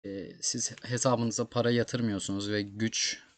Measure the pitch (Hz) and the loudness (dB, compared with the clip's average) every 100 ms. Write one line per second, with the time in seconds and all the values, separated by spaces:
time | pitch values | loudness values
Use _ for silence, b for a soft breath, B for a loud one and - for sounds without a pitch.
0 | 101 98 85 - - 123 - 120 117 123 | -8 -8 -10 -4 -4 -2 -4 -6 -4 2
1 | 131 120 117 107 117 120 117 120 113 123 | 4 4 2 0 -2 2 4 4 2 0
2 | 117 101 - 101 101 104 101 101 113 - | 0 0 0 -2 0 -2 -2 -2 0 2
3 | - - - | -2 -2 -12